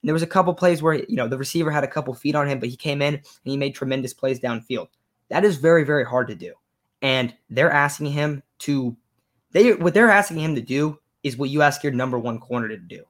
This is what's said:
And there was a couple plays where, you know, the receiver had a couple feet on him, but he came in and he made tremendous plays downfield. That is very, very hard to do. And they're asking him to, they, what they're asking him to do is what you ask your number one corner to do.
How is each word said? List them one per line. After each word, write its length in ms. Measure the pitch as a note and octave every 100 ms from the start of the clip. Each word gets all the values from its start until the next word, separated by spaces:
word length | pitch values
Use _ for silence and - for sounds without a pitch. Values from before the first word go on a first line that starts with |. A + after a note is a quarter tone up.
And 80 | -
there 60 |
was 80 | D#3+
a 40 | E3
couple 280 | F#3+ F3
plays 280 | F3 F3+ E3
where, 120 | D#3+
you 220 | D#3 - F3
know, 120 | A#2
the 80 | C3
receiver 340 | C3+ E3 D#3
had 140 | D3+
a 40 | C#3
couple 260 | - C#3
feet 200 | B2 C#3+
on 140 | D3+ C#3+
him, 120 | C3+
but 100 | A#2+
he 60 | B2
came 260 | D#3 C#3+
in 140 | C#3+ D3
and 80 | - -
he 140 | - C#3
made 160 | C#3
tremendous 400 | - C3+ C3 B2+
plays 260 | - C3+ B2+
downfield. 480 | B2 A#2 A2+ A#2+ F2 _ _ _ _
That 160 | D#3
is 140 | G3+ D#3
very, 260 | D#3 E3
very 220 | C#3+ D3 A#2+
hard 220 | B2 A#2+
to 60 |
do. 200 | G2+ F2 - _ _ _ _
And 340 | C3+ C3 A#2+ - _
they're 200 | A2+ D#3+
asking 360 | D3 C#3+ - D3
him 360 | D3 D3+ C#3+ - _
to, 360 | - C#3+ B2 A#2+ _ _ _ _ _
they, 240 | F3 A#3+
what 180 | G#3+ F3
they're 180 | G3 A#3
asking 280 | G3+ G3+ E3
him 160 | D#3
to 80 | C#3+
do 360 | A#2 C3+ D3+ D3 _ _
is 140 | C#3+ B2
what 140 | C#3
you 100 | C#3+
ask 220 | D3 C#3
your 100 | D3
number 260 | B2+ C3 B2
one 220 | A#2 A2+
corner 280 | - A#2+ A2+
to 100 | G#2+
do. 260 | F2 F2+ -